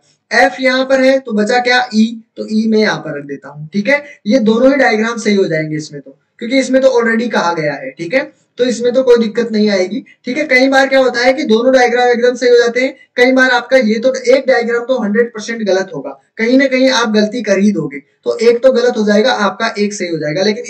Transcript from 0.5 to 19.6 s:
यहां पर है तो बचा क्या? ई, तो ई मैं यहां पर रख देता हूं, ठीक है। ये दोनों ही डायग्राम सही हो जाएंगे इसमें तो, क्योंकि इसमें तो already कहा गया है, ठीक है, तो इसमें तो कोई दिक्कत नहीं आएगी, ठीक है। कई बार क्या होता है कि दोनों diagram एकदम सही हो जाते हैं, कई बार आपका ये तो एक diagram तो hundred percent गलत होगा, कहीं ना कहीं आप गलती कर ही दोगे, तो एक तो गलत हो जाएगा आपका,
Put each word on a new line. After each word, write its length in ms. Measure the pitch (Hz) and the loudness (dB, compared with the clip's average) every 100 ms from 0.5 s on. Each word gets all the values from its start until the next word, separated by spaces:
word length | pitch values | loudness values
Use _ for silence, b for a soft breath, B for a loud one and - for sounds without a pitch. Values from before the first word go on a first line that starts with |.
| 269 | 0
यहां 240 | 262 262 262 | -2 0 0
पर 160 | 269 | 2
है 160 | 262 269 | 2 2
तो 120 | 254 | -2
बचा 260 | 208 208 247 | -2 0 0
क्या? 200 | 247 247 247 214 | 2 0 0 0
ई, 260 | 226 - - - | 0 -2 -16 -14
तो 100 | 214 | -4
ई 160 | 214 220 | -2 0
मैं 120 | 214 | 2
यहां 180 | 208 160 | 0 -2
पर 200 | 156 143 | -8 -12
रख 80 | 143 | -12
देता 240 | 135 135 | -14 -14
हूं, 160 | 127 156 | -16 -8
ठीक 200 | 202 208 | -4 -2
है। 160 | 285 B B 202 | -2 B B -2
ये 120 | 262 | 0
दोनों 280 | 214 226 262 | 2 4 2
ही 60 | 285 | 4
डायग्राम 400 | 254 214 226 226 | 2 0 -2 -2
सही 160 | 208 196 | 0 0
हो 100 | 175 | 0
जाएंगे 300 | 156 156 151 | -2 -4 -6
इसमें 240 | - 143 | -8 -16
तो, 160 | 269 - _ _ | -18 -20 _ _
क्योंकि 200 | 226 269 | -2 -2
इसमें 220 | 262 262 | 2 2
तो 60 | 262 | 4
already 400 | 240 226 220 226 | 2 0 -2 -2
कहा 220 | 214 170 | -2 -2
गया 200 | 170 151 | -2 -4
है, 160 | 143 131 | -6 -12
ठीक 220 | - 165 | -12 -4
है, 80 | 262 302 _ _ - | -4 -4 _ _ -4
तो 60 | 247 | -4
इसमें 260 | 214 247 | 0 0
तो 80 | 254 | 0
कोई 140 | 254 240 | 4 4
दिक्कत 340 | 220 226 220 | 2 -2 -2
नहीं 180 | 214 214 | 0 0
आएगी, 340 | 196 180 254 - b 247 | 0 -2 -6 -10 b -8
ठीक 120 | 277 | -6
है। 80 | 302 | -2
कई 220 | 254 269 | 2 2
बार 180 | 269 269 | 2 2
क्या 120 | 269 | 2
होता 200 | 254 247 | 2 2
है 140 | 254 | 0
कि 100 | 262 247 | 0 0
दोनों 280 | 220 254 | 2 4
diagram 340 | 262 240 240 247 | 4 4 2 2
एकदम 260 | 233 247 247 | 2 2 2
सही 140 | 247 | 4
हो 60 | 240 | 4
जाते 240 | 233 240 | 4 0
हैं, 140 | 262 - b - | -4 -6 b 0
कई 160 | 247 | 2
बार 180 | 262 262 | 4 4
आपका 260 | 247 240 262 | 2 2 2
ये 200 | 214 220 | 2 0
तो 140 | 254 - | 0 -2
एक 320 | 220 269 262 | 0 2 2
diagram 380 | 240 220 233 240 | 0 0 -4 -2
तो 120 | 254 | -4
hundred 300 | 202 214 233 | -2 -2 -2
percent 320 | 214 208 226 | -6 -10 -6
गलत 280 | 196 190 185 151 | -2 -2 -2 -10
होगा, 240 | 131 - _ - | -14 -16 _ -6
कहीं 200 | 233 262 | 0 2
ना 100 | 269 | 2
कहीं 220 | 262 262 | 2 2
आप 200 | 233 233 | 2 0
गलती 300 | 214 208 247 | 0 0 -4
कर 180 | 208 196 | -4 0
ही 120 | 208 | 0
दोगे, 280 | 175 - 139 | 0 -6 -10
तो 380 | - _ - - | -18 _ -6 0
एक 240 | 233 233 | 2 4
तो 80 | 262 | 2
गलत 260 | 233 240 226 | 2 0 0
हो 60 | |
जाएगा 300 | 208 208 214 214 | 0 2 0 0
आपका, 320 | 196 190 | -2 -2